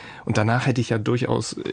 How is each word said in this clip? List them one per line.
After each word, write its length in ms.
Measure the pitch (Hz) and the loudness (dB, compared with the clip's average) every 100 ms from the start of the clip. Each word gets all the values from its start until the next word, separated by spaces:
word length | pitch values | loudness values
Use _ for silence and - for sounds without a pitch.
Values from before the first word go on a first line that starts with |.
| - - - | -16 -10 -2
und 120 | 107 | 2
danach 300 | 107 123 135 | 2 2 2
hätte 140 | 123 | 0
ich 80 | 117 | 0
ja 80 | 113 | 0
durchaus 580 | 107 123 123 117 - - - | 0 0 2 0 -2 -6 -8